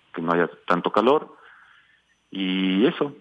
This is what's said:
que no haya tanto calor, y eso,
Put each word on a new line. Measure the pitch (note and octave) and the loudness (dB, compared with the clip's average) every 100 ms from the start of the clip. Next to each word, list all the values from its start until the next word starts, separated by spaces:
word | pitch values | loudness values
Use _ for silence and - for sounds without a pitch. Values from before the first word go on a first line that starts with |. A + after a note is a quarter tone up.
| _ | _
que | F2 | -6
no | E2 | -2
haya | E2+ D#2+ - - | 0 0 -4 -2
tanto | F2 F2+ | -2 0
calor, | G#2+ A#2 D3+ - - - - - _ _ _ _ _ _ | 2 2 2 -2 -18 -20 -20 -20 _ _ _ _ _ _
y | G2 F#2+ F#2 F#2 F#2+ C#3 | -6 -4 -2 0 2 0
eso, | E3+ C#3+ - | 0 -6 -8